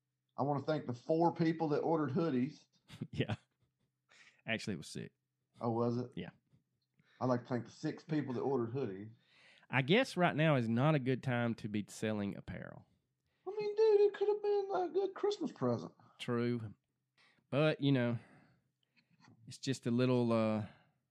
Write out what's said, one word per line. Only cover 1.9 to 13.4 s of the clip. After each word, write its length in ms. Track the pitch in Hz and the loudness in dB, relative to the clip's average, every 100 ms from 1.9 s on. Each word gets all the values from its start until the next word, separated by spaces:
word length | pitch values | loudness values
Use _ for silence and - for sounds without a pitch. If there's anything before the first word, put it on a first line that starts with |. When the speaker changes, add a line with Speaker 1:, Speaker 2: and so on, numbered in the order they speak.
| 160 139 | 0 0
Speaker 1:
hoodies. 420 | 143 165 127 143 - _ _ _ | 0 0 2 0 -4 _ _ _
Speaker 2:
<laughs> 220 | - - | -14 -10
Yeah. 220 | - 107 107 _ _ _ _ _ _ _ - - _ - | -6 -4 -4 _ _ _ _ _ _ _ -20 -20 _ -6
Actually, 260 | 110 - | -4 -4
it 40 | 82 | -8
was 100 | - | -8
six. 260 | 76 53 _ _ _ _ - | -12 -12 _ _ _ _ -6
Speaker 1:
Oh, 80 | 120 | -4
was 280 | 113 120 120 | 0 0 -2
it? 100 | 123 87 | -6 -10
Speaker 2:
Yeah. 140 | - - _ _ _ _ _ _ _ - | -12 -14 _ _ _ _ _ _ _ -6
Speaker 1:
I'd 60 | 123 | 0
like 140 | 120 | 0
to 40 | - | -2
thank 160 | 123 117 | -6 -6
the 60 | |
six 300 | - 156 143 | -8 -8 -6
people 300 | - 151 131 | -4 -4 -2
that 60 | 117 | -2
ordered 340 | 131 131 113 | 0 0 -2
hoodies. 360 | 135 117 95 110 - _ _ - - - | -4 -6 -8 -12 -16 _ _ -20 -20 -2
Speaker 2:
I 140 | 127 | -2
guess 340 | 131 220 269 180 | 4 2 2 2
right 180 | 175 120 | 2 4
now 200 | 160 135 | 4 4
is 120 | 113 | 2
not 280 | 117 147 151 | 2 4 2
a 40 | |
good 220 | 127 120 | 0 -2
time 320 | 135 120 120 110 | 0 0 0 -2
to 120 | 110 | -4
be 180 | 104 98 | -4 -6
selling 480 | - 110 107 101 - | -4 -2 -2 -2 -6
apparel. 480 | - 90 50 50 - _ _ _ _ _ | -10 -10 -12 -16 -20 _ _ _ _ _